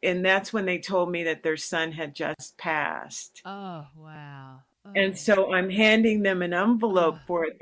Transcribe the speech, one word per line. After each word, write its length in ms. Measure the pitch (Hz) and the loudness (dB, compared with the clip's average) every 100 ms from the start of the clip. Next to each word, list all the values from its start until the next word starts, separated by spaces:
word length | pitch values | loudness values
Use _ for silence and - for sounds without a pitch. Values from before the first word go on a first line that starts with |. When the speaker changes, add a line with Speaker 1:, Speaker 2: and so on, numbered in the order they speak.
Speaker 1:
and 220 | 185 180 | -2 2
that's 280 | 185 196 196 | 2 2 0
when 120 | 214 | -2
they 140 | 185 175 | -2 -4
told 320 | - 185 175 | -2 0 0
me 120 | 170 | -2
that 200 | 160 156 | -4 -2
their 140 | 160 156 | -2 -4
son 340 | - 170 160 | -2 -2 -4
had 220 | 160 147 | -6 -10
just 420 | 143 151 156 - - | -6 -6 -6 -12 -8
passed. 840 | 170 156 80 71 - - - - | -4 -2 -2 -6 -10 -12 -12 -16
Speaker 2:
Oh, 420 | 190 202 190 160 143 | -14 -12 -10 -12 -14
wow. 680 | 156 156 156 143 139 135 131 _ _ 202 | -20 -20 -18 -16 -18 -20 -20 _ _ -4
Speaker 1:
And 240 | 202 196 190 | 0 0 0
Speaker 2:
Oh. 0 | |
Speaker 1:
so 360 | 220 190 196 | 2 4 4
I'm 160 | 185 190 | 0 0
handing 520 | 196 220 220 226 214 | 4 6 6 4 4
them 200 | 196 185 | 2 2
an 120 | 175 | 0
envelope 640 | 175 214 233 226 180 165 | 2 2 2 4 4 4
Speaker 2:
Oh. 100 | 160 | 0
Speaker 1:
for 200 | - 170 | -4 -2
a 80 | 156 - | -2 -2